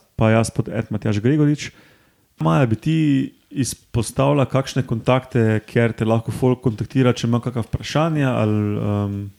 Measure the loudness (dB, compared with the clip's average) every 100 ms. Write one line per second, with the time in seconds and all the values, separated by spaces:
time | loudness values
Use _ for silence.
0 | _ 0 2 4 2 -4 -4 -6 -6 -4
1 | -2 0 2 2 2 0 -6 -16 -20 _
2 | _ _ _ -4 0 2 2 0 0 0
3 | 2 2 -2 -8 _ -4 -4 -6 _ -4
4 | -2 0 2 2 2 0 -2 -4 -4 -2
5 | 0 0 0 0 2 0 0 0 0 0
6 | 0 0 -2 -2 0 0 -2 -4 -2 0
7 | 2 2 0 -2 -2 -6 -6 -6 -4 -2
8 | 0 0 0 0 0 0 0 -2 -2 -2
9 | -2 -4 -8